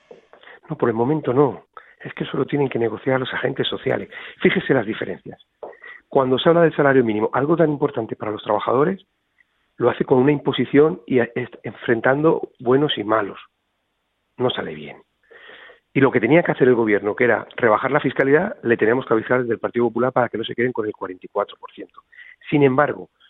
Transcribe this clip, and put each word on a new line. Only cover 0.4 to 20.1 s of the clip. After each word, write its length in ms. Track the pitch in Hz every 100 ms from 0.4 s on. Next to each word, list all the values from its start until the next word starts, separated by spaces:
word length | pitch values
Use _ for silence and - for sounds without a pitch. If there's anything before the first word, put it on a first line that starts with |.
| - - -
No, 80 | 147
por 120 | 123
el 40 |
momento 380 | 110 120 156 135
no. 360 | 123 143 90 - - - _
Es 120 | 147
que 120 | - 156
solo 180 | 147 131
tienen 220 | 143 135
que 120 | 123
negociar 380 | 117 110 - 131
los 160 | 127
agentes 320 | - - - 123
sociales. 400 | 101 131 117 98 - - -
Fíjese 320 | 180 190 -
las 120 | 135 104
diferencias. 560 | 110 113 87 - - _ _ - - - - _
Cuando 280 | 139 131 127
se 120 | 170
habla 140 | 165
del 120 | 165 -
salario 300 | 143 135 113
mínimo, 240 | 107 110
algo 240 | 123 143 165
tan 140 | 160
importante 480 | 143 139 - 110 -
para 160 | 107
los 100 | 104
trabajadores, 600 | - 104 - 120 160 190 _ _ _ _ _ _ _ -
lo 120 | 120
hace 140 | -
con 140 | - 131
una 160 | 139
imposición 680 | 143 143 127 120 139 156 180 -
y 120 | 127
a-, 100 | 117
est-, 220 | - 120 -
enfrentando 840 | - - - 113 117 139 160 - - -
buenos 380 | 120 135 147 -
y 80 | 104
malos. 340 | 110 98 98 - _ _ _ _ _ _ _ _ -
No 140 | 123
sale 260 | 104 90 76
bien. 220 | 71 - _ _ _ - - - - - _
Y 60 | 139
lo 100 | 135
que 120 | 123
tenía 200 | 113 165
que 120 | 170
hacer 160 | 147 127
el 60 | 117
gobierno, 420 | 110 101 101 98
que 80 | 120
era 200 | 104 - -
rebajar 340 | 113 104 131
la 80 | 147
fiscalidad, 560 | 139 - 135 151 202 -
le 140 | 117 117
tenemos 280 | 110 127 -
que 80 |
avisar 280 | 110 110 127
desde 140 | 120 113
el 40 |
Partido 280 | 104 120 120
Popular 260 | 113 127